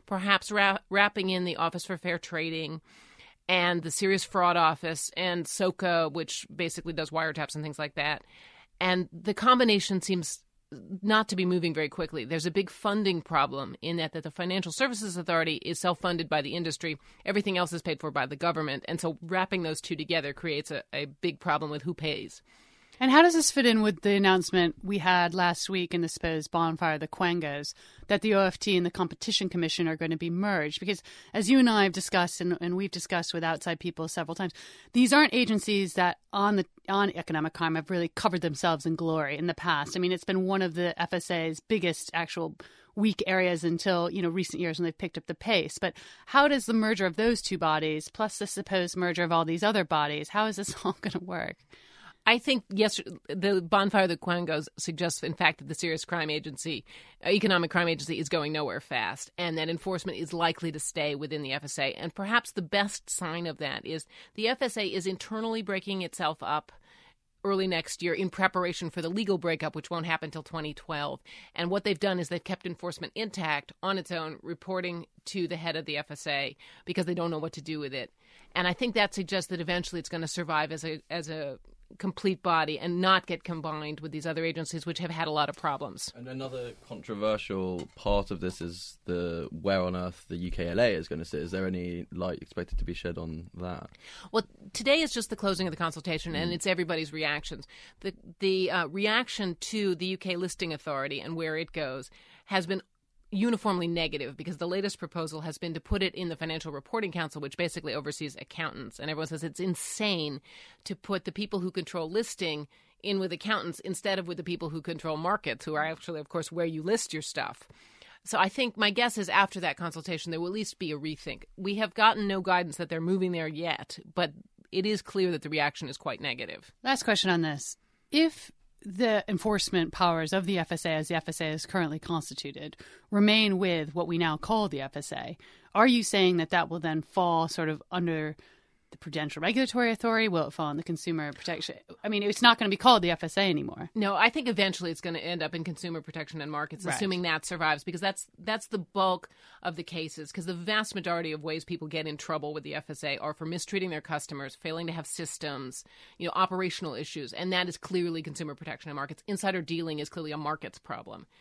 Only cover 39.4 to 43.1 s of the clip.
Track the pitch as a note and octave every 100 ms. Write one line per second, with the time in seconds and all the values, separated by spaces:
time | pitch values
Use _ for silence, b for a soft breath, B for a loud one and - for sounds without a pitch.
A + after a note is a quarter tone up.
39.4 | E3+ D#3 F3 D3+ C#3+ F3+ F3+ F3+ - F#3+
40.4 | F#3 G3 F#3 E3 F3 - E3+ F3+ - F3
41.4 | D#3+ D#3 - A3 F3 D#3+ - E3 E3 -
42.4 | D#3+ - B B B - G#3+